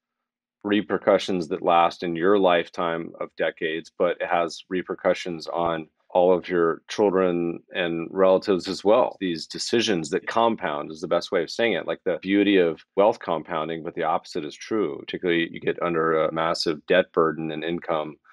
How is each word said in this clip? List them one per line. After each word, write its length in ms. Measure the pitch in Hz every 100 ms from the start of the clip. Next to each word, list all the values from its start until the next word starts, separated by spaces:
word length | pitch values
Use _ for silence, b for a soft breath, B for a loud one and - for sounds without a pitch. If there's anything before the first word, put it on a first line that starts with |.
| _ _ _ _ _ _ 104
repercussions 840 | 104 95 98 - 95 - 92 78
that 140 | 87
last 400 | 87 85 85 -
in 140 | 90 82
your 240 | 90 104
lifetime 720 | 92 87 82 - 87 82 - -
of 80 | 85 -
decades, 540 | 82 - 85 80 80 -
but 220 | 87 82
it 80 | 87
has 380 | 87 85 - -
repercussions 800 | 92 85 90 95 87 92 82 73
on 400 | 78 85 80 78 _ _
all 240 | 90 90
of 140 | 90 80
your 340 | 90 82 73 -
children 720 | - 104 92 92 87 87 - _
and 340 | 98 87 82 82
relatives 580 | 95 95 95 107 92 82
as 140 | 87 98
well, 320 | 113 - -
these 260 | 95 82 -
decisions 640 | 85 - 120 110 90 76
that 160 | 87 -
compound 640 | 113 117 104 92 73 78
is 120 | 78
the 60 | 82
best 220 | 87 -
way 120 | 95
of 80 | 78
saying 220 | - 117
it. 120 | 87 80
Like, 160 | 82
the 140 | 92 82
beauty 360 | 92 101 101 98
of 260 | 85 78 - -
wealth 240 | 101 120
compounding, 640 | - 80 76 82 78 82
but 120 | 78 82
the 80 |
opposite 420 | 80 87 - 90 73
is 100 | -
true. 420 | - 113 85 69
Particularly, 520 | - 87 92 85 82
you 80 | -
get 200 | 82 -
under 400 | 87 82 80 80
a 80 | 78
massive 520 | 80 82 85 87 76 -
debt 240 | 90 92
burden 400 | - 80 78 80
and 120 | 78
income 520 | 78 87 - 80 78 73 _